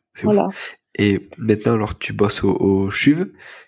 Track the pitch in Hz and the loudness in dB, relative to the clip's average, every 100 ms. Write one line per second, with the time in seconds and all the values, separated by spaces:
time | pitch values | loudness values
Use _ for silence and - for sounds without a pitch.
0 | _ - 208 208 - - - - _ - | _ -4 0 2 0 -6 -14 -18 _ -2
1 | 104 98 - - 110 104 - 117 104 - | 0 0 -4 -6 0 0 2 0 -2 -6
2 | - 107 101 - 98 - 98 98 98 101 | -6 -2 0 0 -2 0 2 2 0 0
3 | 139 151 190 - - - | 2 2 0 -10 -20 -20